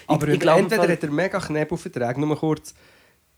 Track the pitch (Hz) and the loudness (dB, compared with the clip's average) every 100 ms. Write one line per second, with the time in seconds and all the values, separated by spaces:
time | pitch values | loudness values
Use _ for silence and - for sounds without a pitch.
0 | - 147 151 147 170 165 180 220 170 165 | -2 0 2 2 4 4 4 2 2 0
1 | 156 147 190 196 - 151 151 131 180 139 | -2 -2 -2 -2 -4 -4 -2 -6 -8 -4
2 | 120 127 151 151 160 151 - - _ _ | -4 -2 -2 0 -2 -2 -6 -20 _ _
3 | _ _ _ | _ _ _